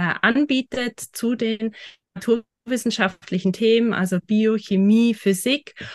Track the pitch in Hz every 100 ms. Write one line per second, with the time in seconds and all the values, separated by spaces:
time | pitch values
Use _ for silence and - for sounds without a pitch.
0 | 175 - 208 247 294 262 254 254 240 -
1 | - - 233 240 226 214 226 - - -
2 | _ 180 - 233 - _ - 247 233 220
3 | 190 - - 180 190 185 226 226 233 -
4 | 185 180 - 214 220 220 - 190 196 220
5 | 233 220 202 185 247 285 - - -